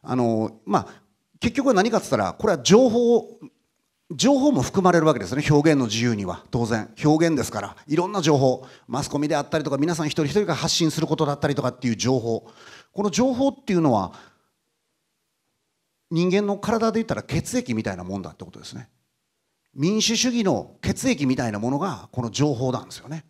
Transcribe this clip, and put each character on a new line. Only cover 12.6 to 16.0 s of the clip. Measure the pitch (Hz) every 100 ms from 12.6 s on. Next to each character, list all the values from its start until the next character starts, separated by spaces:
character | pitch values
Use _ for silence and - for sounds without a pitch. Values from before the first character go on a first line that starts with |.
| - - _
こ | -
の | 208
情 | 165 254
報 | 247 277
っ | 269
て | -
い |
う | 180
の | 156
は、 | 107 92 - - _ _ _ _ _ _ _ _ _ _ _ _ _ _ _ _ _